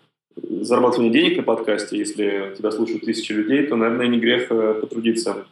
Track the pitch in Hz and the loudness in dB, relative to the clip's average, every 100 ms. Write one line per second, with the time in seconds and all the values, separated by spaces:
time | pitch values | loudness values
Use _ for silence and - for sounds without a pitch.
0 | _ _ _ - - - - 120 123 117 | _ _ _ -12 -8 -4 0 2 4 4
1 | 117 131 185 180 117 110 107 104 104 104 | 4 4 4 2 0 0 0 -2 -2 -4
2 | 104 104 101 101 98 98 107 107 113 110 | -4 -2 -2 -2 -6 -4 -2 -2 -2 -2
3 | - 104 - 107 107 139 139 117 113 123 | -4 -4 -4 -2 2 2 2 2 0 0
4 | 123 120 113 123 123 113 110 107 110 117 | 0 2 2 2 0 0 2 0 -4 -2
5 | 113 113 107 101 - | 0 0 -2 -6 -10